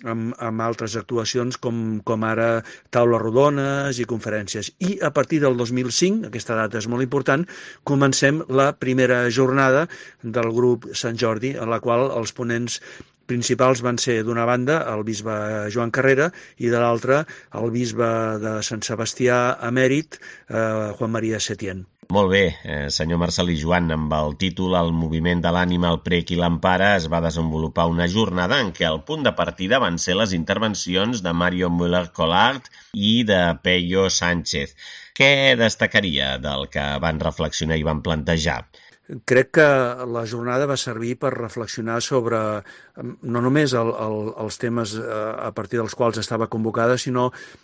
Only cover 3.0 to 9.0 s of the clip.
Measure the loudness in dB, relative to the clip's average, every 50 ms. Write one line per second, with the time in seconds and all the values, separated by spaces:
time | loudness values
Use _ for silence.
3 | 4 6 4 4 2 2 4 4 6 6 4 2 0 -2 -2 -2 -2 -4 -4 -4
4 | -4 -4 -4 -4 -4 -4 -4 -4 -4 -6 -6 -8 -8 -8 -8 _ -4 -4 -2 -2
5 | -2 0 0 0 0 2 2 2 4 2 2 2 0 -2 -2 -2 -2 -2 0 2
6 | 2 2 2 0 -2 -6 -8 -8 -6 -2 -2 0 0 -2 -2 -4 -4 -2 -2 -2
7 | 0 0 0 0 2 2 2 2 0 -2 -8 -14 -18 -18 -20 -10 _ 0 2 4
8 | 4 4 4 4 4 4 2 2 0 0 2 4 4 2 2 0 -2 0 2 4